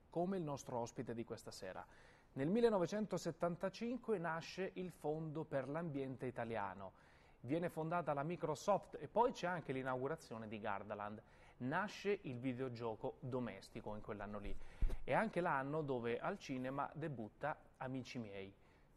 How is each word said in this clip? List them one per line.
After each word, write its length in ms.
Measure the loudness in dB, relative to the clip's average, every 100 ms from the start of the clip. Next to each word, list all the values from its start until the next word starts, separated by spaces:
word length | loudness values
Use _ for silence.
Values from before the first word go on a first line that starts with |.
| -6
come 260 | -2 0 0
il 60 |
nostro 360 | -2 -4 -2 -2
ospite 360 | -2 -4 -4
di 100 | -4
questa 260 | -4 -8 -8
sera. 320 | -10 -8 -8 -12 -16 -20 -20 -10
Nel 140 | 0 2
millenovecentosettantacinque 1700 | 6 6 6 4 0 0 0 0 2 2 2 -2 -2 -4 -2 0 0
nasce 540 | 0 -2 -4 -4 -4
il 160 | -4 -6
Fondo 540 | -2 0 0 -2 -4
per 240 | 0 0 0
l'Ambiente 580 | -2 -2 -2 -2 -2 -2
Italiano. 680 | -2 0 0 -2 -4 -10 -12 -20 -20 -20 -10
Viene 280 | -2 0 0
fondata 440 | 0 0 0 2
la 100 | 2
Microsoft 720 | 0 0 0 2 4 4 2 -8
e 60 | 2
poi 240 | 6 6
c'è 140 | 4 -2
anche 260 | 0 -2
l'inaugurazione 760 | 0 0 0 0 -2 -6 -8 -6
di 100 | -2
Gardaland. 640 | 0 0 -2 -4 -4 -6 -12 -20 -20 -4
Nasce 600 | 0 2 0 -2 0 0
il 160 | 0 -2
videogioco 760 | 0 0 -2 -2 -2 -2 -4 -4
domestico 720 | -2 0 0 -4 -10 -8 -6
in 60 | -6
quell'anno 360 | -6 -6 -4 -4
lì. 160 | 0 0 -2 6 6 6
È 80 | 4
anche 280 | 4 4 2
l'anno 420 | 2 2 2 2
dove 360 | 2 2 2 2
al 200 | 0 -4
cinema 520 | -4 -2 0 -2 -2
debutta 640 | -2 -4 -4 -6 -4 -2 -2 -10 -8
Amici 400 | -4 -4 -4 -6
miei. 340 | -6 -6 -8 -12 -20 -20 -20